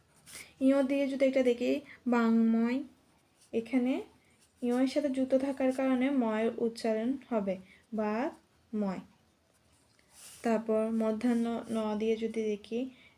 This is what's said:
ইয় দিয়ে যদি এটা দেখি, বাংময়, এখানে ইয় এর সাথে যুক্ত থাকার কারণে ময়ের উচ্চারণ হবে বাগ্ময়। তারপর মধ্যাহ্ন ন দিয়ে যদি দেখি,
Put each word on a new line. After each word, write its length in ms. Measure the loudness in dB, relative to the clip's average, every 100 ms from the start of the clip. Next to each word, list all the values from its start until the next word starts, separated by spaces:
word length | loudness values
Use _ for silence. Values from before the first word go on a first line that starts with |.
| _ _ -20 -20 -16 0
ইয় 240 | 2 4
দিয়ে 240 | 2 2 0
যদি 180 | 2 2
এটা 180 | 4
দেখি, 380 | 2 2 0 -2 -4 -8 0
বাংময়, 760 | 2 4 4 4 4 2 -2 -6 -16 _ _ _ _ -6
এখানে 500 | -6 -2 0 0 -2 -6 _ _ _ _ -6
ইয় 200 | -2 0
এর 60 | 2
সাথে 220 | 0 0
যুক্ত 260 | 0 2 0
থাকার 380 | 0 0 0
কারণে 380 | 2 2 2 2
ময়ের 420 | 2 0 0 0 0
উচ্চারণ 600 | -4 -2 -2 0 -2 -4 -2
হবে 340 | -2 -2 -6 -10 -20 -10
বাগ্ময়। 1080 | -4 -2 -2 -4 -6 _ _ -8 -4 -4 -4 -12 _ _ _ _ _ _ _ _ _ _ -20 -20 -6
তারপর 500 | -2 0 0 0 0
মধ্যাহ্ন 720 | 0 0 0 0 2 0 -4 -4
ন 280 | -4 -2 0
দিয়ে 200 | 0 0
যদি 260 | -2 -4
দেখি, 480 | -4 -4 -6 -6 -6 -10 -20